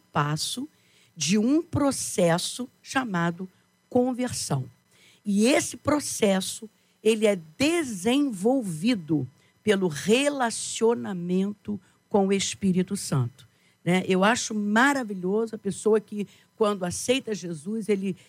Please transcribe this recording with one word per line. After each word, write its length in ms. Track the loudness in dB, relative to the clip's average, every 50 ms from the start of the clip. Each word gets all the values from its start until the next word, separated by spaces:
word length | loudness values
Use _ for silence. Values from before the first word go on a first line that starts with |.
| _ _
passo 560 | -2 0 0 0 0 -4 -4 -6 -6 -8 -10 -12 _ _ _ _ _ _ _ _ -10
de 200 | -6 -2 0 2 2
um 240 | 4 4 2 2
processo 1040 | 0 0 -2 0 0 0 0 -2 -6 -4 0 2 2 4 2 2 -2 -6 -8 -8 -10 -12 _ _
chamado 680 | -12 -4 -4 -2 -2 -2 -2 0 0 0 -2 -4 -10 -14 _ _ _ _ _ _ _ 0
conversão. 760 | 2 2 2 2 0 -2 -4 -4 -4 -6 -4 -4 -4 -4 -4 -8 -14 _ _ _ _ _ _ _ _ _ -4
E 220 | 0 2 4 4
esse 300 | 4 4 2 2 -2 -8
processo, 920 | -6 -2 0 0 0 -2 -4 -2 0 2 2 2 2 0 -4 -8 -10 -14 -18 _ _ _ _ _ _
ele 240 | 2 2 2 4 4
é 120 | 2 2 2 -4 -10 -4 0
desenvolvido 1700 | 0 2 2 0 -2 -2 -6 -2 0 2 2 2 2 0 -2 0 0 2 2 2 0 -4 -6 -2 0 0 0 0 0 -2 0 0 -2 -4 _ _ _ _ _ _
pelo 260 | 0 2 2 2 2 -2
relacionamento 1900 | -2 -2 2 2 4 4 4 2 0 0 -2 -2 -2 -6 -8 -8 -4 0 2 2 2 0 -4 -6 -6 -6 -2 0 0 0 0 -2 -4 _ -8 -8 -8 -10 _ _ _ _ _ 0
com 200 | 2 2 4 4
o 40 |
Espírito 640 | 2 0 -2 -4 -6 -2 0 2 2 2 0 -2 -4
Santo, 500 | -8 -4 -2 0 0 -2 -2 -6 -14 -20 _ _ _ _ _ _ _ -2
né? 200 | 0 0 2 2
Eu 160 | 2 2 4
acho 320 | 4 4 2 2 -2 -4 -4
maravilhoso 1000 | -2 -2 2 2 4 4 4 2 0 -2 -6 -6 -6 -4 -2 0 0 -2 -4 -6
a 20 | -6
pessoa 420 | -6 -6 -6 0 2 4 4 2
que, 260 | 2 -2 -8 -8 -8 -8 -10 _ _ _ _
quando 280 | 0 0 0 0 -2 -4
aceita 500 | -6 -6 -6 -2 0 -2 -2 0 -4 -8
Jesus, 540 | -6 -6 -8 -10 -8 -8 -6 -6 -6 0 0
ele, 280 | 0 0 0 -4 -6 -6 -10